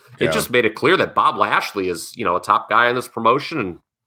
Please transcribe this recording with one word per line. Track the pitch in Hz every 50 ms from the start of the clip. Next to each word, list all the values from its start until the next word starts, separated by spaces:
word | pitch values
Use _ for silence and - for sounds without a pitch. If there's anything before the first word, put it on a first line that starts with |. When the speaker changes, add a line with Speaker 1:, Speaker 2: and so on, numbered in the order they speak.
| _ _ - -
Speaker 1:
it | -
Speaker 2:
Yeah. | -
Speaker 1:
just | - 220 175 -
made | 123 123 113
it | 107 -
clear | - 117 139 185
that | 170 107 82 -
Bob | - 107 147 -
Lashley | 104 104 104 131 185 190 - - 101 95 92
is, | 87 82 - - -
you | - 113
know, | 90 87
a | 90
top | - - 104 107 - -
guy | 104 113 120 120
in | 123
this | 127 123 -
promotion, | - 117 113 113 123 143 143 - 170 151
and | 107 92 85 - _ _ _ _ _